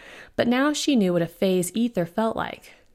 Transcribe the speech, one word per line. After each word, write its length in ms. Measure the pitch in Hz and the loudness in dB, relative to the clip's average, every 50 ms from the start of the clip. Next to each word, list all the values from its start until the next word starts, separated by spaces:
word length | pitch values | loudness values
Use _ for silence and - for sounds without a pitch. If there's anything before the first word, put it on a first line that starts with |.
| - - - - - - - | -20 -20 -20 -20 -20 -8 -4
but 100 | - 226 | -2 0
now 280 | 233 247 254 277 302 294 | 2 2 2 2 0 0
she 240 | 294 - 311 277 | -2 0 2 2
knew 160 | 226 196 180 175 | 4 4 2 2
what 80 | 170 | 0
a 40 | 170 | 0
fae's 460 | 165 - - 208 190 185 185 175 180 - | -2 -4 -2 0 2 2 2 0 0 -2
ether 320 | 220 233 240 - 185 170 | -2 -2 -2 0 -2 -4
felt 300 | 170 - 226 220 220 - | -2 -2 -2 -2 -2 -2
like. 380 | - - - - - - - - - _ _ | -4 -6 -8 -10 -14 -18 -20 -20 -20 _ _